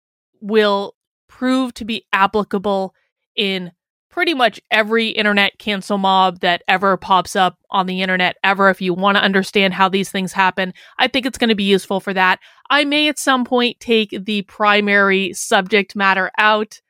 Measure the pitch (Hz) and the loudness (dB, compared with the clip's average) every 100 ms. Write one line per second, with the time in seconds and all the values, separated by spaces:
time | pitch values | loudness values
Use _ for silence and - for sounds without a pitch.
0 | _ _ _ _ 202 220 208 202 202 - | _ _ _ _ -2 2 2 0 -4 -12
1 | _ _ _ - 254 262 254 - 220 226 | _ _ _ -6 -2 0 -2 -6 -8 -10
2 | - 196 196 214 202 202 208 196 190 _ | -2 2 2 0 -2 -2 -2 -2 -4 _
3 | _ _ _ - 202 190 180 - _ _ | _ _ _ -4 -4 -4 -8 -14 _ _
4 | _ - 349 285 233 - - 214 214 226 | _ -6 -2 0 0 -2 -4 -2 0 0
5 | 220 - 214 202 196 - - 202 - 202 | -2 -2 0 0 0 -2 -6 -6 -4 -2
6 | 196 190 190 180 185 175 - 185 196 180 | 2 4 2 0 -2 -2 0 0 2 0
7 | - 190 180 202 180 180 - 196 185 185 | 2 0 2 0 -2 -2 -6 -4 -2 -2
8 | 190 185 180 - 190 196 196 185 185 180 | -2 0 -2 0 -2 2 2 2 -2 0
9 | 196 202 202 196 190 208 196 185 190 190 | 2 2 2 0 0 0 0 2 0 0
10 | 185 196 185 - 185 180 185 - - - | -4 -6 -6 0 0 0 -6 -8 -14 -4
11 | 254 269 254 - 233 208 196 190 - 196 | -2 0 -4 -2 0 0 2 0 0 -6
12 | - 190 185 190 - _ - 285 294 294 | -4 0 0 0 -6 _ -2 0 0 0
13 | 302 294 - 262 247 247 240 - - 226 | -2 -2 -2 0 0 0 0 -4 -2 0
14 | 214 208 190 208 - - 214 208 202 202 | 0 -6 -6 -6 -6 -2 2 2 2 2
15 | 196 190 196 - - 214 185 208 196 208 | 4 2 -2 -6 0 0 2 0 0 -2
16 | 196 190 185 - 214 214 214 - _ | 0 0 -2 0 2 2 -2 -12 _